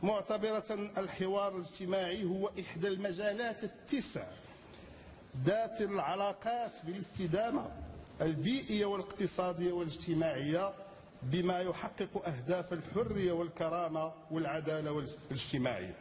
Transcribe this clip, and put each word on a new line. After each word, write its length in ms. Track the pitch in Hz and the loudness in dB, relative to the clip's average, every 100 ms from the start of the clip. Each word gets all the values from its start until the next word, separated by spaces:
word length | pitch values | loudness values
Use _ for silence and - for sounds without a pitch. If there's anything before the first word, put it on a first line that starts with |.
معتبرة 840 | 180 208 190 214 214 214 214 214 202 202 | 2 2 2 0 2 0 0 -2 -2 -2
الحوار 580 | 196 - 185 196 202 190 | -4 0 2 2 2 0
الاجتماعي 680 | 170 - 180 190 180 190 | -6 -6 0 2 2 0
هو 280 | 190 190 196 202 | 0 2 0 -2
إحدى 280 | 180 165 196 | -8 -2 0
المجالات 760 | 190 196 175 208 208 233 220 | 2 0 0 0 0 -2 -2
التسع 640 | 208 - - 285 - - 95 - - - - - - - - - - 135 131 | -6 -6 -2 0 0 -4 -6 -12 -16 -18 -18 -18 -16 -16 -18 -18 -12 0 4
ذات 360 | 208 226 220 | 4 2 0
العلاقات 1040 | 208 196 143 185 202 196 220 240 233 - 160 | 0 2 0 2 0 0 0 0 -2 -4 -6
بالاستدامة 840 | 185 175 - 185 170 226 277 226 - - - - - | -6 -6 -2 0 2 2 0 -2 -8 -10 -12 -14 0
البيئية 640 | 156 151 143 262 254 214 202 | 2 2 2 2 2 2 2
والاقتصادية 880 | 196 180 - 185 - 180 170 175 | 2 -2 0 0 2 2 4 2
والاجتماعية، 1000 | 175 170 147 - 160 165 135 143 160 196 190 - - - - | 2 0 -2 0 4 4 2 2 2 2 -2 -12 -16 -18 -8
بما 360 | 127 160 180 180 | 0 2 4 4
يحقق 680 | 185 170 214 - 190 202 180 | 2 0 -4 -4 -2 -2 -2
أهداف 460 | 139 123 180 175 | -4 0 0 2
الحرية 580 | 175 151 196 233 208 185 | -4 -2 0 2 2 4
والكرامة 800 | 170 170 160 165 165 170 160 160 160 - | 4 0 0 0 2 0 0 -2 -4 -4
والعدالة 600 | 160 156 156 156 156 151 | 0 2 0 0 0 2
والاجتماعية. 1040 | 151 143 - - 135 - 139 127 107 92 87 | 0 -2 -6 -6 -4 0 2 2 2 -4 -8